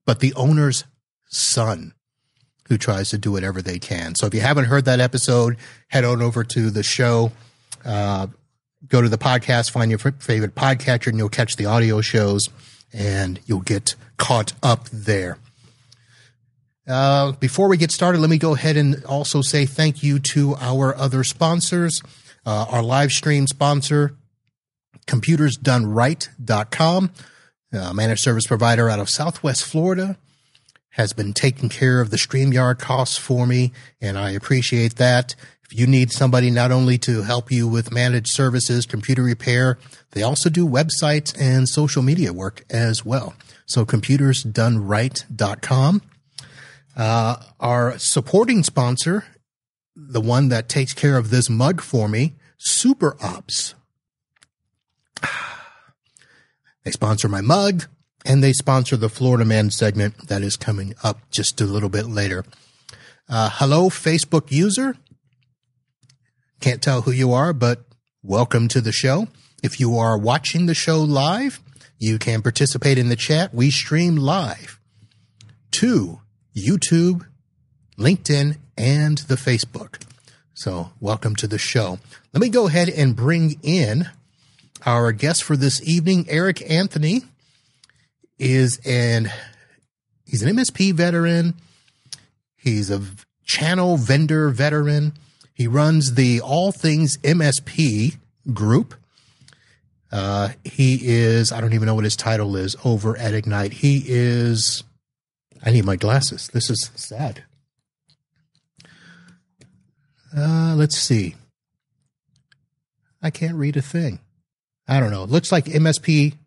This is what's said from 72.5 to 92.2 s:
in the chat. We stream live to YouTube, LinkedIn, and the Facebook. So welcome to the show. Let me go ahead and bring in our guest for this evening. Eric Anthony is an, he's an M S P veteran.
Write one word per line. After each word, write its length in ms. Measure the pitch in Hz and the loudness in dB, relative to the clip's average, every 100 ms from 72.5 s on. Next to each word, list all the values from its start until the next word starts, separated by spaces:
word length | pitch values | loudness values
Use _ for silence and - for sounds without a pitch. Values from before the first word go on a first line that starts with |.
| - 139 127 139 135 | 0 0 2 2 2
in 120 | 120 | 2
the 60 | 117 | 0
chat. 380 | - 151 190 | 0 0 0
We 160 | 120 135 | 0 0
stream 460 | 139 - 151 175 156 | 0 -2 0 2 0
live 640 | 135 190 127 - - - _ _ - _ _ _ - _ _ | 0 0 -4 -8 -16 -20 _ _ -20 _ _ _ -20 _ _
to 480 | - 240 202 90 85 _ _ _ - | 0 2 2 -2 -8 _ _ _ -4
YouTube, 720 | 101 196 - 165 175 175 - _ _ _ _ _ _ - | -2 0 2 2 2 0 -6 _ _ _ _ _ _ -2
LinkedIn, 600 | 120 185 - 147 143 151 - - | 2 2 0 0 0 -4 -10 -4
and 420 | 120 143 151 151 | 0 2 2 0
the 180 | - 127 | -2 -2
Facebook. 640 | - 120 - - - - - - _ _ _ | 0 -2 -2 -10 -16 -20 -20 -20 _ _ _
So 360 | - - 90 85 - | -12 -8 -8 -10 -8
welcome 380 | 104 107 113 107 | -6 -4 -4 -4
to 100 | 104 | -4
the 120 | 104 | -4
show. 400 | - 127 98 92 - - _ | -2 -2 -2 -6 -14 -20 _
Let 80 | 139 | 0
me 80 | 240 | 2
go 180 | 240 202 | 2 2
ahead 220 | 160 175 | 2 0
and 260 | 175 139 | 2 2
bring 460 | 107 127 170 160 147 | 2 0 2 0 0
in 460 | 143 180 113 120 175 - _ _ _ _ _ - | -2 0 0 0 -4 -8 _ _ _ _ _ -6
our 280 | - 120 117 | 0 2 2
guest 320 | 107 143 170 | 0 -2 -2
for 120 | - 147 | -2 0
this 240 | 139 135 151 | 0 -2 -2
evening. 380 | 170 165 185 170 | 0 2 0 0
Eric 400 | 151 190 180 - | -2 -2 -4 -2
Anthony 540 | 160 190 156 151 233 - _ _ _ _ _ _ _ _ _ _ - | -2 0 -2 0 -2 -4 _ _ _ _ _ _ _ _ _ _ -6
is 440 | 127 131 131 120 | 0 2 2 0
an, 460 | - 123 120 117 110 - - - _ _ _ _ _ _ | -2 0 2 0 -2 -8 -18 -20 _ _ _ _ _ _
he's 180 | - 107 | -8 -2
an 60 | 117 | 0
M 100 | 226 | 0
S 120 | 254 | 0
P 200 | - 196 | 0 0
veteran. 640 | 165 175 170 170 170 170 170 _ _ _ _ _ - | 2 2 2 2 2 0 -4 _ _ _ _ _ -20